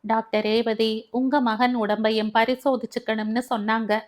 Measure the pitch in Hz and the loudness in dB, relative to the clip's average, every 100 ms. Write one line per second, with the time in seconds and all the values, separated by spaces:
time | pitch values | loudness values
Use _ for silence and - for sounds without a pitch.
0 | 208 226 220 214 214 220 226 220 220 220 | -2 -2 0 -2 2 0 0 0 0 0
1 | - 240 262 294 240 214 247 247 208 208 | -4 -2 0 2 2 2 0 0 0 2
2 | 220 220 214 220 226 254 285 262 240 - | 2 0 0 2 2 2 0 0 -2 -8
3 | - 220 214 226 254 240 208 220 220 214 | -4 -4 -2 -2 -2 -4 0 -2 0 -2